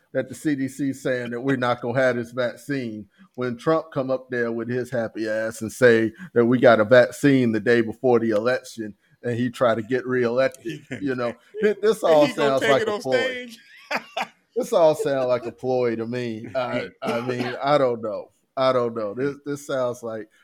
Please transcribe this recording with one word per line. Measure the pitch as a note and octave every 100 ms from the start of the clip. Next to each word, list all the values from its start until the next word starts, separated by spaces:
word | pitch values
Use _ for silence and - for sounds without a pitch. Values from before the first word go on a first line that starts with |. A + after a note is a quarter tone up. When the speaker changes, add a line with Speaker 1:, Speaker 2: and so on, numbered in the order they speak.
| _
Speaker 1:
that | C3+ C3
the |
C | A#2+ D#3+
D | C#3 C3
C | C3 C#3
saying | C3 D3 B2 A#2+
that | A#2+
we're | C3 C3+
not | B2 A#2+
gonna | A#2+ A#2+
have | C3 A#2+
this | A#2
vaccine, | A#2+ A#2+ - - C#3 A#2+ G#2+ G#2 _ _
when | - B2 A#2
Trump | D#3+ D#3+ -
come | D3 C3
up | C3 -
there | B2 A#2
with | A#2 A2+
his | B2 A#2
happy | B2 A2 G#2 A2
ass | A2 A2 A2+
and | G#2+
say | - B2+ A2+ A2+ - F#3
that | A#2+ A#2
we | B2
got | B2+ A2
a |
vaccine | G#2 B2 A#2+ - C#3+ C3+ B2
the | A2
day | G#2 A#2+
before | A2+ G#2 C3 A#2+
the | A2+
election, | G#2 A#2 B2+ - - G#2+ G2+ _ _
and | A#2+ A#2
he | B2
try | - B2
to | A2
get | G#2+ B2+ A#2+
reelected, | B2+ A#2+ B2 C3 - - D3+ -
Speaker 2:
<laughs> | B2+
Speaker 1:
you | C#3
know, | B2+ A#2+ A2+ _ G#3
th-, | G#3+ G3
this | G#3 A3
Speaker 3:
And | F#3+
Speaker 1:
all | D#3 D3
Speaker 3:
he |
gonna | G#3+ C#3+
Speaker 1:
sounds | C3+
Speaker 3:
take | A3+
Speaker 1:
like | C3+
Speaker 3:
it | G#3+
Speaker 1:
a |
Speaker 3:
on | G#3
Speaker 1:
ploy. | C3 B3
Speaker 3:
stage? | B3+ B3+ B3 A3+ _ - -
<laughs> | A#3 A#3 - B3 _ _
Speaker 1:
This | - B3
all | G#3 D#3+
sound | D3+ D3+ C3+ B2+
like | B2 A#2+
a |
ploy | - B2+ B2+ B2 A2+
to | A2+
me. | B2 A#2+ A2 A2+
I, | C3 B2 B2 A#2+ -
I | C3+ A#2+
mean, | B2 B2 B2 B2
I | C#3 D3
don't | C3 A#2+
know. | A2 F#2+ - _ _
I | - C3
don't | B2+ A#2+
know. | A#2 G#2
This, | A2 C#3 C#3+ C#3+
this | C#3+ -
sounds | C#3 B2 B2
like, | A#2 A2 G#2+ _